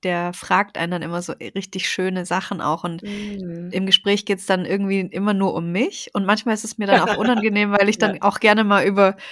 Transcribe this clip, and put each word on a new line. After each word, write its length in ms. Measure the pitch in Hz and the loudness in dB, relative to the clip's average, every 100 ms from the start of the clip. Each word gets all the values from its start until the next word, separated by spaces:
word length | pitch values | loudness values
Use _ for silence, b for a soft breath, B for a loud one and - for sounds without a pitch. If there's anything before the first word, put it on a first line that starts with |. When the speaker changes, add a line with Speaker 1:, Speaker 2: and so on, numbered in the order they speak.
Speaker 1:
der 300 | 185 175 175 | -2 -2 -2
fragt 440 | 175 - 185 202 - | -6 0 0 0 -4
einen 140 | 170 | -4
dann 100 | 175 | -4
immer 200 | 160 170 | -4 -6
so 120 | 175 | -6
richtig 560 | - 107 196 190 190 - | -10 -8 -8 -8 -6 -6
schöne 360 | - 185 185 175 | -2 -2 -2 -2
Sachen 360 | 185 190 180 | -2 -2 -4
auch 220 | 143 160 175 | -2 -2 -4
und 180 | 165 | -8
Speaker 2:
Mhm. 680 | 202 202 208 202 180 170 175 | -8 -10 -8 -10 -10 -10 -6
Speaker 1:
im 140 | 185 190 | -4 0
Gespräch 400 | 190 - 202 - | 0 2 0 0
geht's 200 | 196 - | -4 0
dann 200 | 190 185 | -2 0
irgendwie 340 | 196 196 196 | -2 0 -2
immer 320 | 185 - 202 | -2 -2 0
nur 200 | 202 190 - | 0 0 -2
um 160 | 170 | -4
mich 380 | 175 285 - - | -2 -2 -4 -6
und 120 | - 196 | -4 0
manchmal 280 | 208 233 214 | 0 0 -2
ist 80 | 214 | -4
es 120 | - | -6
mir 100 | 202 | 4
dann 120 | 196 | 4
auch 140 | 175 | 4
Speaker 2:
<laughs> 0 | |
Speaker 1:
unangenehm, 580 | 214 220 233 220 208 208 | 2 2 2 2 2 2
weil 180 | 202 202 | 4 2
ich 80 | 214 | 2
Speaker 2:
Ja. 20 | |
Speaker 1:
dann 220 | 214 180 | 0 2
auch 180 | 208 - | 0 2
gerne 240 | 220 214 214 | 4 4 6
mal 200 | 202 180 | 4 4
über, 300 | 196 196 190 B | 6 4 4 B